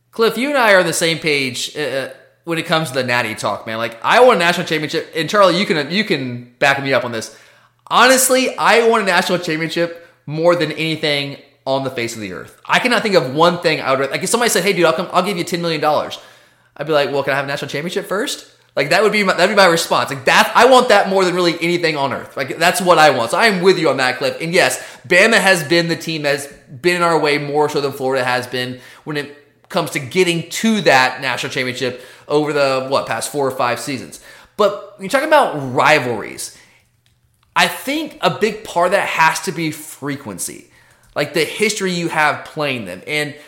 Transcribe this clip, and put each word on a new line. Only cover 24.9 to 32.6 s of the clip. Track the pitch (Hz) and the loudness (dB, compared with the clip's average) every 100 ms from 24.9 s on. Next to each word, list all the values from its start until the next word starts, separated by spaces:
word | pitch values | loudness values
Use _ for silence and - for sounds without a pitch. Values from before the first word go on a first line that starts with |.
| - 123 | -12 0
Bama | 175 220 214 | 4 6 4
has | 190 185 | 4 2
been | 139 170 165 | 2 2 2
the | 165 | -4
team | 165 160 | -6 -4
that's | 147 143 - | -2 -2 -6
been | - - 127 175 175 | -16 -20 -4 -2 2
in | |
our | 170 160 | 2 2
way | 147 147 | 2 0
more | 143 147 147 | 0 0 0
so | 147 | 0
than | 139 | -2
Florida | 131 131 131 | -2 -2 0
has | 127 127 120 | 0 -2 -2
been | 127 127 127 - - | -6 -6 -10 -16 -18
when | 151 147 | -10 -8
it | 143 - _ _ - | -8 -14 _ _ -8
comes | 190 156 | -4 -4
to | 156 | -6
getting | 127 180 175 170 - | -4 0 0 0 -4
to | - 226 214 | -2 0 2
that | 156 131 127 127 | 4 6 4 0
national | 135 120 139 | -6 -4 -4
championship | 131 127 120 127 123 - - - | -4 -4 -4 -4 -6 -14 -16 -2
over | 147 147 | 0 0
the, | 147 | 0